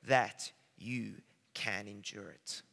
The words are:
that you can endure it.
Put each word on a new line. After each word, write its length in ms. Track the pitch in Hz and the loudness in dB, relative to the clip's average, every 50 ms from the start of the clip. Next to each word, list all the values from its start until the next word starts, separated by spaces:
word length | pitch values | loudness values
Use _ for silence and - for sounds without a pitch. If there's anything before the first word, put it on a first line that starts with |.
| - | 6
that 480 | 127 135 127 117 95 - - - - - _ - _ _ - | 8 6 6 6 4 -2 -6 -8 -8 -8 _ -20 _ _ -12
you 440 | - 113 123 123 113 104 98 - - - - _ _ _ _ | -6 -2 -2 -2 -2 -4 -6 -10 -16 -20 -20 _ _ _ _
can 340 | - - 113 101 98 104 104 | -2 0 0 0 0 -2 -6
endure 440 | 101 101 104 - - 107 101 87 | -10 -8 -8 -8 -8 -8 -10 -10
it. 320 | 76 - _ - - - - _ | -12 -14 _ -8 -8 -8 -8 _